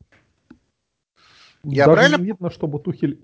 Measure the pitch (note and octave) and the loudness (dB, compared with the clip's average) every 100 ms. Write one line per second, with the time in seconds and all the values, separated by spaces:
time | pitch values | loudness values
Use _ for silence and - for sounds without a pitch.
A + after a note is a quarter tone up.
0 | _ _ _ _ _ _ _ _ _ _ | _ _ _ _ _ _ _ _ _ _
1 | _ _ _ _ _ _ D3 C3+ C#3+ F#3 | _ _ _ _ _ _ -6 2 4 4
2 | C#4 F3 F#3+ G3 F3 - D#3+ C#3+ F3+ - | 4 0 -4 -8 -10 -8 -8 -8 -8 -6
3 | D3+ - | -6 -6